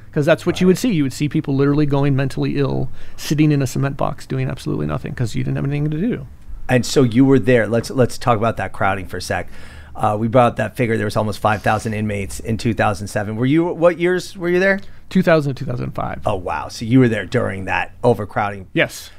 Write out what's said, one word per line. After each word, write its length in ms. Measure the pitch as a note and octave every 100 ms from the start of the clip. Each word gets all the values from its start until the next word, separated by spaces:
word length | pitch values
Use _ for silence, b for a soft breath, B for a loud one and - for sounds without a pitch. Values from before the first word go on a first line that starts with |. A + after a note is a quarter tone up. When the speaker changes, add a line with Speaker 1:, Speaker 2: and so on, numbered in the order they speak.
| -
Speaker 1:
'Cause 120 | D#3 C#3+
that's 200 | D#3 F3
what 140 | E3+
you 60 | F#3
would 40 | F3+
Speaker 2:
Right. 20 |
Speaker 1:
see. 120 | B3+
You 100 | E3
would 100 | C3+
see 140 | - D3
people 260 | D#3 D3 C3+
literally 300 | C#3+ C#3+ D3
going 300 | C#3+ C#3+ C3+
mentally 420 | C3+ - C#3 C#3+
ill, 320 | C3+ C3+ C3 B B -
sitting 340 | - D3+ D3+
in 80 | C#3+
a 60 | C3
cement 280 | C#3 C#3 C#3+
box, 280 | G1+ - -
doing 240 | C3 C3+
absolutely 360 | - G#2 G2 D2+
nothing 280 | D2+ -
'cause 220 | - A#2 C3+
you 80 |
didn't 140 | C3 C#3
have 80 | C#3
anything 240 | D3 D3+
to 60 | D3+
do. 280 | A#3 E3+ - - - - -
Speaker 2:
And 160 | B2+ -
so 180 | D#3
you 200 | B2+ A2+ C3+
were 140 | C3+
there. 280 | G#2+ B2 G#2
Let's, 220 | A#2 -
let's 280 | C#3+ A#2 -
talk 200 | B2+ A2
about 200 | A2+ G#2
that 140 | F#2+
crowding 320 | - G2+ G2 E2+
for 120 | F#2
a 40 |
sec. 280 | - F#2 - B B B B -
Uh, 200 | G#2 G#2+
we 100 | A2+
brought 180 | B2+ A#2+
up 40 | G2
that 200 | A2 -
figure. 180 | A2+ A2
There 100 | G#2+
was 120 | A2
almost 220 | G#2+ G2
five 240 | G#2+ G#2
thousand 320 | A2 G#2+ A2+ G#2+
inmates 440 | G#2+ G2+ F#2+ -
in 180 | - A2
two 180 | A#2 G2+
thousand 320 | G#2+ G2 G2+
seven. 280 | A2+ G#2 A2
Were 120 | B2+
you, 180 | D#3 F3
what 320 | E3 F3 E3+
years 400 | E3+ F3+ - G3
were 100 | F3
you 120 | F3+
there? 200 | G3 G3 b b -
Speaker 1:
Two 140 | F#3+
thousand, 320 | F3+ D#3+ C#3 B2+
two 100 | B2+
thousand 300 | B2+ C3 -
five. 260 | B2 -
Speaker 2:
Oh, 120 | - G2+
wow. 320 | F2+ D#2 C2
So 180 | - A2+
you 140 | C3
were 80 | B2
there 180 | G#2 F2+
during 400 | A#2+ G2+ F#2+ F#2
that 280 | F#2 F2+ -
overcrowding. 640 | B2 G#2+ G2+ A#2+ G#2 G2+ F2+
Speaker 1:
Yes. 360 | E3 C3 - -